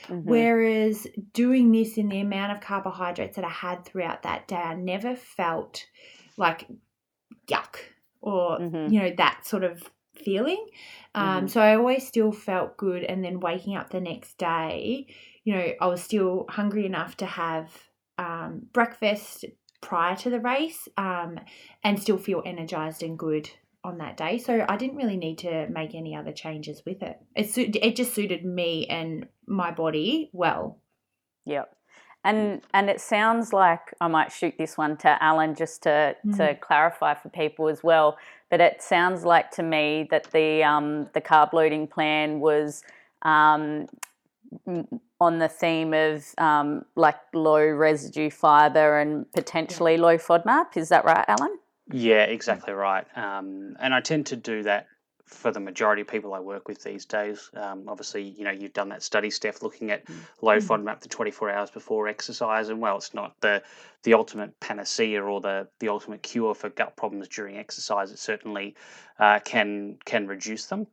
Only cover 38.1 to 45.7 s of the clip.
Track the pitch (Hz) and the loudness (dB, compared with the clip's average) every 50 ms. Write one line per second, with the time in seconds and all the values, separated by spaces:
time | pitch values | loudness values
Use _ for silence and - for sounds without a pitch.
38.1 | 151 - - - - - _ - 175 165 175 - - - - - 190 170 175 185 | 2 0 -8 -20 -20 -20 _ 2 4 6 6 6 4 0 -2 0 2 4 4 2
39.1 | 185 170 165 175 170 170 - - - - 165 165 160 151 151 147 151 156 156 - | 0 0 4 4 4 4 4 2 -4 -4 -2 0 0 2 2 0 0 -2 -2 0
40.1 | 160 156 - - - 160 156 156 156 156 156 147 151 151 147 151 151 151 143 - | 0 0 0 2 2 2 4 4 4 4 4 4 4 2 2 0 -2 -4 -4 -4
41.1 | - 156 - - 165 156 147 151 160 160 156 151 151 156 156 147 - 170 156 151 | -4 -4 2 4 6 6 6 6 4 4 4 4 2 0 -4 -4 -2 -2 0 0
42.1 | 156 151 151 151 151 147 160 156 151 151 151 151 143 - - - - - _ _ | 0 0 0 -2 -2 0 2 2 2 2 0 -2 -6 -12 -16 -20 -20 -20 _ _
43.1 | _ - - 160 156 151 151 156 151 151 156 151 151 151 - - - - - - | _ -4 0 4 6 6 8 6 6 4 2 -2 -4 -6 -8 -10 -14 -18 -20 -20
44.1 | _ _ _ _ _ _ _ - - - - 190 180 170 - - - 120 - _ | _ _ _ _ _ _ _ -20 -20 -14 -8 -6 -6 -6 -6 -8 -10 -12 -12 _
45.1 | _ - 175 170 165 165 160 160 - - 175 165 | _ 2 2 2 4 2 0 -2 -2 0 0 0